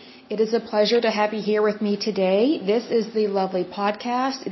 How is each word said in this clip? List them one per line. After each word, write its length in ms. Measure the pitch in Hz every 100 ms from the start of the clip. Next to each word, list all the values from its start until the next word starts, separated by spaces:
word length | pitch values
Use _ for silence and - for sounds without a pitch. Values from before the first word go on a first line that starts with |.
| - - -
It 120 | 208
is 120 | 220
a 60 | 226
pleasure 400 | 226 208 208 233
to 100 | 226
have 240 | 208 208
you 80 | 220
here 200 | 190 214
with 200 | 214 208
me 140 | 208 202
today. 640 | 220 196 190 190 254 320
This 320 | 190 226 240
is 220 | 240 214
the 140 | 220 208
lovely 360 | 196 190 185
podcast, 800 | 180 - 202 208 240 240 269 262 -